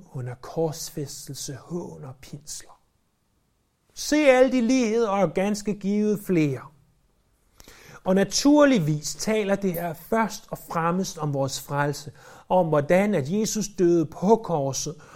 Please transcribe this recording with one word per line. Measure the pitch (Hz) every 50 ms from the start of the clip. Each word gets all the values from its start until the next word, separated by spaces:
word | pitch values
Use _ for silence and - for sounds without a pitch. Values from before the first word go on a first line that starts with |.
| - -
under | - 135 123 123 123
korsfæstelse, | - - - - 160 165 156 147 - - - - 160 143 135 - - - - 139 - - - 139
hån | 120 - - 165 175 170 - 160 160 151
og | 131 127 -
pinsler. | - - - 143 - - - - - - - _ _ _ _ _ _ _ _ _ _ _ _ _ _ _ _ _ _ _ _ _ _ _ _
Se | - - - 294
alle | 302 302 277 254 254 262 262
de | 240 254
ligheder | 226 226 262 262 247 214 214 233 233 208
og | 190 202 190 160 -
ganske | 190 190 208 214 208 - 214 196
givet | 202 - 196 202 208 214 214 208 202 208
flere. | - 190 165 156 143 131 123 - - _ _ _ _ _ _ _ _ _ _ _ _ _ _ _ _ _ - - - - - - - - - -
Og | 190 190
naturligvis | 196 196 196 - - - 277 294 294 294 277 269 208 156 147 156 147 - - -
taler | - - 208 220 220 208 196 196
det | 196 202 190
her | 170 170 175 170
først | 151 - - - 226 226 226 196 - - - -
og | - -
fremmest | - - - 170 160 170 175 185 190 180 - 160
om | 151 147 139
vores | 139 139 131 - -
frelse, | - - 147 143 143 147 143 - - 139 - - - - - - - -
om | 190 185 180 160
hvordan | 151 147 139 - 175 185 202 214 202
at | 160 131 135
Jesus | 180 214 220 - - 214 196 - - -
døde | 185 170 175 170 160
på | 156 - - 180 196 226 220 226
korset, | - 170 151 139 135 131 - - 151 151 - - - -